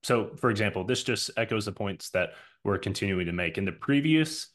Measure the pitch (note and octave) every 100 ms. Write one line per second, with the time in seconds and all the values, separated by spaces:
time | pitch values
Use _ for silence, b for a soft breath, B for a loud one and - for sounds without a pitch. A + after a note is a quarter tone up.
0 | - B2 G2+ - B2+ G#2 G#2+ F#2+ F#2 B2
1 | - A#2 - - A2+ A2 G#2 - G2+ F2+
2 | - F#2 F2 B B B - F#2+ - G2
3 | G2+ F#2+ F2 F2 F2 E2 G2 E2+ - C#3+
4 | D3+ D#3 D#3 - -